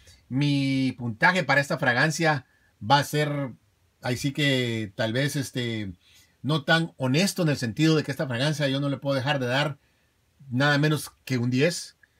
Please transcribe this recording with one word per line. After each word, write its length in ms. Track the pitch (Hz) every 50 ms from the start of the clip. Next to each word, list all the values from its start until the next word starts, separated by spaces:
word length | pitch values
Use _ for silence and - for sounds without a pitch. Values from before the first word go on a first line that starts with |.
| - - - _ _ -
mi 640 | 120 135 147 147 143 139 139 135 135 135 131 131
puntaje 520 | 123 - 123 120 107 - 170 170 180 185 160
para 160 | 123 180 -
esta 180 | - - 170 -
fragancia 680 | 135 127 120 123 143 160 156 165 165 156 151 135 - _ _ _ _ _ _ -
va 180 | 104 104 143 143
a 60 | 143
ser, 480 | - - 147 151 147 143 143 139 123 107 - _ _ _ _ _ _ _ _
ahí 160 | - 123 127
sí 160 | 120 - 143
que 600 | 135 - 147 143 135 127 123 120 113 113 110 98 -
tal 160 | - 117 110
vez, 240 | 110 127 143 143 139
este, 560 | 147 131 - - 131 123 120 113 107 104 95 87 - _ _ - - - _ _ _
no 220 | - 123 156 156 -
tan 280 | - 165 165 165 165 -
honesto 460 | - 135 127 127 156 196 196 - -
en 80 | 180 156
el 60 | 139
sentido 400 | 120 135 113 101 - 151 160 160
de 60 | 151
que 80 | - -
esta 160 | 135 - 165
fragancia 420 | 135 120 117 135 151 151 131 151 139
yo 120 | 135 139
no 80 | 143 143
le 80 | 139
puedo 180 | - - 139 139
dejar 240 | 135 117 139 147 139
de 80 | 127
dar 320 | 120 123 139 151 151 143 - _ _ _ _ _ _ _ _ _ _ _ _ 139 135
nada 280 | 117 127 143 147 147 139
menos 340 | 147 151 151 143 - - - _ -
que 140 | - 131 123
un 120 | 117 123
diez, 460 | 123 127 143 175 170 - - - - _ _ _ _ _